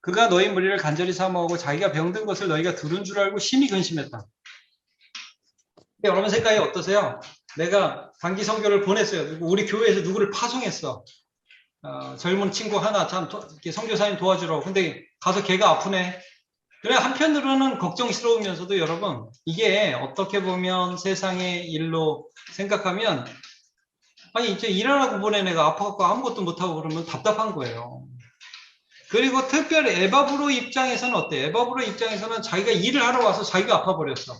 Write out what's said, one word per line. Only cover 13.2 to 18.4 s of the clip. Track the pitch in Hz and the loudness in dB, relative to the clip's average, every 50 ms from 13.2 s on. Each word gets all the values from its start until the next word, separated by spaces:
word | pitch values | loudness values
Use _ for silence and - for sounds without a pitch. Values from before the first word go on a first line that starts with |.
| 165 - | -4 -4
도-, | - - - - | -8 -12 -12 -14
이렇게 | - - - 170 | -20 -12 -10 -8
선교사님 | - 208 226 220 214 180 208 208 190 | -8 -6 -4 -2 0 0 2 0 0
도와주러. | - 180 190 185 165 175 160 160 147 | 0 2 2 2 2 0 -2 -2 -2
근데 | - 190 190 190 185 156 - - - _ _ _ | -2 -2 0 0 0 0 -4 -10 -18 _ _ _
가서 | - 185 180 202 196 | 0 0 0 2 2
걔가 | - 185 185 214 170 | 2 2 4 6 6
아프네. | 156 156 - 190 196 185 185 180 185 - - - - _ _ _ _ _ _ _ _ _ | 4 4 2 -2 0 0 -2 -2 -6 -10 -16 -20 -20 _ _ _ _ _ _ _ _ _
그래 | - 214 262 | 0 2 2
한편으로는 | - - 262 262 - 302 320 302 294 262 269 269 269 269 269 240 | 2 2 2 0 2 2 2 2 2 2 2 2 4 4 2 0
걱정스러우면서도 | - 180 165 - - 247 226 180 - 240 233 233 220 | -2 -4 -4 -2 -2 -2 -2 -2 0 2 2 2 2